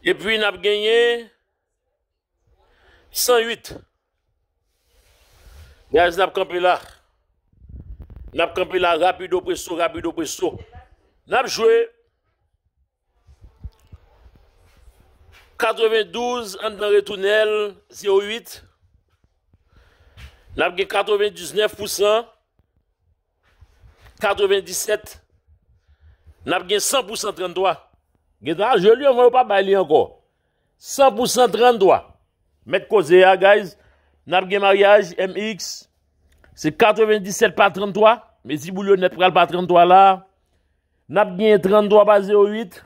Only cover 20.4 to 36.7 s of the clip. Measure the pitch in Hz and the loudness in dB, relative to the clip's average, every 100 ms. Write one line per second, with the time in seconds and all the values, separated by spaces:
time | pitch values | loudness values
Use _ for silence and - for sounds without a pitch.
20.4 | _ - 170 175 190 202 196 208 208 175 | _ -6 -6 -4 -4 -4 -2 -2 -2 -6
21.4 | 165 165 214 208 202 - 202 220 233 _ | -10 -4 -4 -4 -12 -2 0 0 -4 _
22.4 | _ _ _ _ _ _ _ _ _ _ | _ _ _ _ _ _ _ _ _ _
23.4 | _ _ _ _ _ _ - _ 214 190 | _ _ _ _ _ _ -20 _ -4 0
24.4 | 202 196 175 180 - 208 - - _ _ | 0 0 -2 -10 -6 -6 -6 -20 _ _
25.4 | _ _ _ _ _ _ _ _ _ _ | _ _ _ _ _ _ _ _ _ _
26.4 | - 180 180 202 - 269 196 220 214 165 | -6 -6 -2 -4 -2 -4 -4 -10 -10 -8
27.4 | 180 175 190 160 _ _ _ _ _ _ | -10 -4 -4 -4 _ _ _ _ _ _
28.4 | 120 165 208 233 190 240 277 240 247 247 | -10 -4 0 2 4 4 2 4 4 4
29.4 | 233 202 196 196 185 147 90 - _ _ | 0 0 2 0 2 0 0 -8 _ _
30.4 | _ _ _ _ - - 269 208 247 226 | _ _ _ _ -14 2 2 2 -4 0
31.4 | 247 190 247 233 185 117 - _ _ _ | 0 4 2 4 2 2 -2 _ _ _
32.4 | _ _ 107 180 - 185 151 180 185 190 | _ _ -6 -6 0 0 4 6 6 4
33.4 | 190 208 190 - _ _ _ _ - 180 | 4 4 0 -16 _ _ _ _ -4 -4
34.4 | 185 202 196 196 196 208 180 - 190 185 | -2 -2 2 4 6 6 4 -6 -6 -6
35.4 | 214 202 - - _ _ _ _ _ _ | -8 -10 -14 -16 _ _ _ _ _ _
36.4 | _ _ 156 | _ _ -8